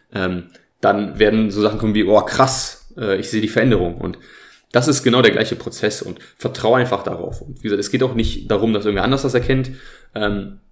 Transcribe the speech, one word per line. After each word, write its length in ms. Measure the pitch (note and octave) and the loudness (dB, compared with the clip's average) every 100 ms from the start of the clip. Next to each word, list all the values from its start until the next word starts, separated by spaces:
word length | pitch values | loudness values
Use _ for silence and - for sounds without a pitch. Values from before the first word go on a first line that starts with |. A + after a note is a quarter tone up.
| _ | _
ähm, 360 | G#2 F#2 F2+ F2 - _ _ | -6 -4 -4 -10 -20 _ _
dann 400 | G2+ G2+ G#2 - | 0 2 0 2
werden 320 | G#2+ A2 G#2+ | 4 4 0
so 100 | G2+ | 2
Sachen 160 | G#2+ G#2 | 0 0
kommen 160 | A2 | 0
wie, 120 | G#2+ F#2+ | 2 4
„Oh, 160 | G#2+ | 4
krass, 720 | - - C3 - - - - - | 4 2 2 2 -2 -8 -18 -8
äh, 220 | A2 G2 | -2 -2
ich 100 | G#2+ | -2
sehe 120 | A2 | -2
die 60 | G#2+ | 0
Veränderung.“ 500 | - B2+ G#2 F2 E2+ | 2 2 2 0 -4
Und 200 | F2 E2+ - - - - _ | -8 -10 -16 -20 -20 -20 _
das 160 | - C#3 | 0 2
ist 160 | C#3 | 2
genau 180 | C3+ A#2+ | 2 4
der 100 | A#2 | 4
gleiche 240 | G2+ A2 - | 4 -2 -4
Prozess 460 | - - G#2+ - | -8 -4 -4 -4
und 180 | - F2+ - - | -10 -14 -18 -10
vertrau 380 | - - A2 B2+ | -10 -2 2 2
einfach 280 | A#2+ - | 2 -2
darauf. 380 | - E2+ - - | -4 -6 -8 -10
Und 180 | - - | -14 -10
wie 40 | |
gesagt, 160 | A2 G3 | -4 -4
es 120 | - | -4
geht 120 | A#2 | -2
auch 120 | B2+ A#2 | -2 0
nicht 340 | A2 - - | -2 -2 -2
darum, 240 | G#2 A2 | 0 0
dass 120 | G#2 G#2+ | 0 0
irgendwer 180 | G2 | -2
anders 180 | G2+ C3+ | 0 0
das 120 | C3+ | 0
erkennt, 380 | A#2+ A#2+ C3 B2+ B2+ - - - G#2+ | 0 0 -2 -2 -8 -18 -20 -14 -4
ähm, 440 | G#2 G2+ G2 - _ | -2 -2 -6 -14 _